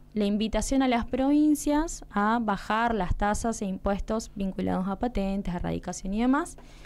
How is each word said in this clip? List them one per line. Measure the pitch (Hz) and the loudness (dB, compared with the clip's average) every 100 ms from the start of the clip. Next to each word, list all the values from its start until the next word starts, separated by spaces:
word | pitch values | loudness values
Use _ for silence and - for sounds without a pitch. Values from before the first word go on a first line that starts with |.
| - | -8
La | 214 202 | -2 0
invitación | 208 220 214 208 269 | 2 0 0 2 2
a | 262 | 4
las | 233 226 | 2 0
provincias | 247 269 294 302 294 302 294 330 - - | 0 4 6 6 4 2 2 0 -4 -6
a | 202 208 240 | 0 2 2
bajar | 214 196 - 214 233 226 | 0 -2 0 0 2 0
las | 180 - | 0 0
tasas | 208 214 233 226 | 2 0 -2 -2
e | 202 | -4
impuestos | 190 196 196 - 220 226 214 | -4 -2 -2 -2 -4 -4 -6
vinculados | 190 185 185 185 185 | -4 -2 -2 0 -2
a | 196 | -2
patentes, | 247 240 196 196 190 | -2 -2 -2 -2 -4
erradicación | 175 175 170 - - 190 | -4 -4 -4 -6 -8 -4
y | 208 | 0
demás, | 247 285 349 - - - | 2 2 0 -8 -20 -20